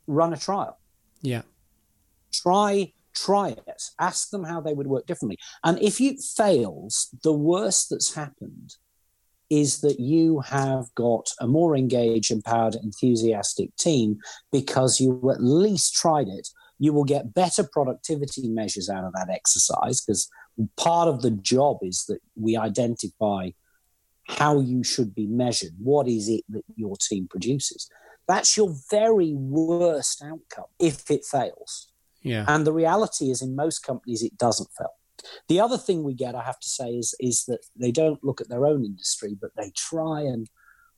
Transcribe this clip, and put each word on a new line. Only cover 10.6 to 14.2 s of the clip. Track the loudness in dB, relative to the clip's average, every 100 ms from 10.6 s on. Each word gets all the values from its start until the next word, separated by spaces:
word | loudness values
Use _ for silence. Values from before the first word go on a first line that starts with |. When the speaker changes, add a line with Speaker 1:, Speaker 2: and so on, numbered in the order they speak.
| 0 -2 -4
Speaker 1:
got | -2 2 2 -2 -4
a | 2
more | 4 4 4
engaged, | 2 2 2 2 0
empowered, | -2 0 2 2
enthusiastic | 0 -6 -2 2 4 4 2 -2 -4 -4 -2
team | 2 4 2 0